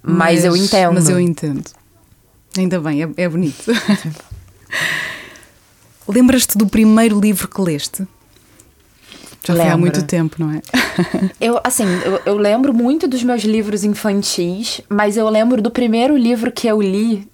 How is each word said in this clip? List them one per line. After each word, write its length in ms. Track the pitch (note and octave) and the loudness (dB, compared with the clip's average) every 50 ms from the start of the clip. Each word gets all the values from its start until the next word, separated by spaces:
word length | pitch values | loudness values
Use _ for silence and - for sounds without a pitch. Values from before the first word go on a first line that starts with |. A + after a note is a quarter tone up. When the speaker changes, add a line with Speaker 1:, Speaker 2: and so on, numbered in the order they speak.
Speaker 1:
Mas 420 | - D3+ E3 F3+ E3 E3 E3+ F3 F3 | -2 -2 0 2 2 4 4 4 4
eu 60 | F3+ E3+ | 2 2
Speaker 2:
Mas, 80 | F#3 | 2
Speaker 1:
entendo. 320 | G3 G3 - G3 F#3 E3+ F3 | 0 2 2 2 2 4 2
Speaker 2:
mas 160 | F#3 E3 E3 | 2 2 2
eu 100 | F3+ F3+ | 2 2
entendo. 440 | F3+ F3 D#3+ - - D3+ C#3 D3 D#3 - - _ _ _ _ _ _ _ _ _ _ _ _ _ _ _ - | 2 0 -2 -2 -4 -6 -6 -6 -8 -12 -18 _ _ _ _ _ _ _ _ _ _ _ _ _ _ _ -4
Ainda 220 | F#3 F#3 F3+ F3+ F3+ | -4 -2 -2 -2 -4
bem, 240 | D3 D#3 D3 C#3+ E3 | -4 -4 -4 -4 -4
é, 60 | D#3+ - | -6 -6
é 120 | - F3+ F3+ | -6 -6 -4
bonito. 340 | D#3 F3 F#3 D3 C3 - - | -2 -2 -4 -4 -6 -6 -4
<laughs> 80 | - A#3+ G#3 - - G#3 - - D#3+ D3+ - - - - - - - _ - - _ - - - - - - - - - - - - - - - - _ _ _ _ _ _ _ _ _ _ - | -4 -4 -2 0 0 -2 -2 -2 -10 -12 -12 -16 -20 -20 -20 -20 -20 _ -20 -16 _ -6 -4 -4 -4 -4 -6 -8 -10 -12 -14 -16 -20 -20 -20 -20 -20 _ _ _ _ _ _ _ _ _ _ -8
Lembras-te 500 | - G3+ B3 B3+ B3 B3 B3+ - - - | -2 2 4 6 6 6 4 2 0 2
do 80 | G3+ A3+ | 0 2
primeiro 520 | G3 - A3 A3 G#3+ G#3+ A3 A3+ A3+ G#3 G#3 | 2 4 4 4 6 6 6 4 4 2 2
livro 280 | G3+ G#3+ G3+ - G3 | 2 2 0 0 -4
que 140 | F#3 - - | -6 -4 -4
leste? 460 | F#3+ E3+ D3+ C#3+ - - - - F#3+ - _ _ _ _ _ - _ _ _ _ - _ _ _ _ _ _ _ _ - - - - - - _ - | -2 -2 -2 -4 -6 -10 -8 -10 -10 -10 _ _ _ _ _ -20 _ _ _ _ -20 _ _ _ _ _ _ _ _ -20 -20 -20 -20 -20 -20 _ -2
Já 80 | - E3+ | 0 2
foi 80 | E3+ | 2
há 40 | E3 | 4
Speaker 1:
Lembro. 140 | F3 E3+ D#3 | 4 4 4
Speaker 2:
muito 240 | D3+ - - F#3+ E3 | 2 2 2 0 -2
tempo, 320 | D3 F#3 E3+ D#3+ D#3 - - | 0 -2 -2 -2 -2 -4 -4
não 120 | D#3+ D3+ | -4 -4
é? 100 | D3+ D#3 - - - B3 - - - - | -4 -6 -8 -4 -4 -4 -4 -2 -2 -2
<laughs> 400 | F3 - - - F#3+ F#3 - _ | -2 -2 -2 -4 -4 -4 -4 _
Speaker 1:
Eu, 200 | A#3+ A#3 A#3+ A#3 - | -2 0 0 0 -2
assim, 220 | B3 B3+ - A3+ F#3+ F3 F3+ - | -2 -2 0 0 0 0 0 -2
eu, 180 | F3+ G3 - - | -2 -2 -2 0
eu 120 | - G#3 | 0 0
lembro 360 | G#3 G#3 G3+ G#3 A#3+ C4+ C#4 B3 | 2 2 2 2 2 2 2 2
muito 340 | A#3 A#3+ B3 D4 D#4+ F4+ | 2 2 2 0 0 0
dos 160 | C#4+ B3+ B3 A#3 | -2 -2 0 0
meus 200 | B3 B3 A#3 G#3 | 0 0 0 0
livros 400 | G#3+ G#3+ A3 G#3 G#3+ G#3 G3+ G3 | 0 0 0 0 -2 -4 -2 -2
infantis, 960 | G#3 G3+ G#3 - G#3+ G3 G3+ G3+ - - - F3 F3 F3+ G3 A#3 - - - - _ | -2 -2 -2 -2 -2 -2 0 -2 -2 -4 -2 -2 -4 -4 -6 -6 -8 -8 -10 -8 _
mas 260 | G#3 G#3 G#3+ G#3 G3+ | -2 0 0 0 0
eu 140 | A3+ A3 A3 | 0 0 2
lembro 320 | G#3+ G#3+ A3 A#3+ B3+ A#3 | 2 2 2 2 2 2
do 100 | G3+ A#3 | 0 -2
primeiro 460 | - B3+ B3 A3+ A3 A#3 A#3+ C#4 D4+ | 0 0 0 0 2 2 2 2 2
livro 340 | C#4 A#3 A#3 B3 A3+ A3+ B3 | 2 2 2 0 0 -2 -4
que 160 | A#3+ - - | -4 -2 -2
eu 140 | A#3 G#3+ G#3+ | 0 0 2
li 440 | G3+ F#3+ F#3 G3+ A3 A#3 A3 F#3+ G3+ - | 0 0 0 0 0 -2 -2 -4 -6 -14